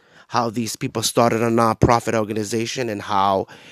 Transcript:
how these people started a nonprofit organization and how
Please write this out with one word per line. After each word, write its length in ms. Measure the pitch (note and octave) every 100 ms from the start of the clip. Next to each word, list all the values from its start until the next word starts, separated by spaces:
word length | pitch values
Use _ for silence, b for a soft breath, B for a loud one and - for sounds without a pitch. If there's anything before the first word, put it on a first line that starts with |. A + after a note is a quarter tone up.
| b b b
how 220 | A#2 A#2
these 240 | A2 A2
people 280 | - C3 B2
started 400 | G#2+ - A#2 A#2
a 80 | A#2
nonprofit 680 | A#2 A2+ A2 B2+ A#2 A2+ A2+
organization 720 | G#2+ A2 G#2 A2+ A#2 C3+ A#2+
and 140 | G2+
how 440 | G#2 G2 G2 G2 - B B